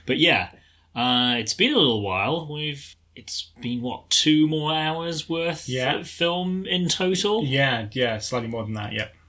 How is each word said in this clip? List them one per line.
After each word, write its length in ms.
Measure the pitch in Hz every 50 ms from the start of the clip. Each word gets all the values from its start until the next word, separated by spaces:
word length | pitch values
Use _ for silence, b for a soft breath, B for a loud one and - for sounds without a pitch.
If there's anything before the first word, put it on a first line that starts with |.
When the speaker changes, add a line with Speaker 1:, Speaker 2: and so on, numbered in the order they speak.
| B
Speaker 1:
But 120 | - 254 -
yeah, 340 | 156 170 143 101 87 - b b b b b b b b -
uh, 400 | 120 120 123 123 123 123 123 123 120
it's 160 | 110 107 -
been 180 | - 190 262 302
a 40 | 240
little 240 | 165 131 117 107
while. 460 | 101 98 90 95 98 117 151 170 160 147
We've, 440 | 151 151 151 151 143 139 - - - - _ _ _
it's 360 | - - - - - - - _ -
been, 220 | - 117 123 120
what, 280 | 117 123 - - - -
two 380 | - - - 156 156 151 156 151
more 260 | 156 156 151 151 160
hours 540 | 156 156 156 160 165 165 170 165 156 - -
worth 400 | 165 165 165 170 160 151 - -
Speaker 2:
Yeah. 280 | 127 127 127 135 151
Speaker 1:
of 120 | - 180 -
film 580 | - - 170 170 175 180 180 180 185 190 190
in 220 | - 180 180 180 165
total? 560 | - - - 180 190 180 - 208 208 220 151
Speaker 2:
Yeah, 440 | 135 131 135 139 135 123 117 110 107
yeah, 280 | - 127 127 117 113 107
slightly 280 | - - 131 120 113 113
more 160 | 113 113 110
than 100 | 107 110
that, 180 | 107 104 98 -
yep. 200 | 107 107 - - _ _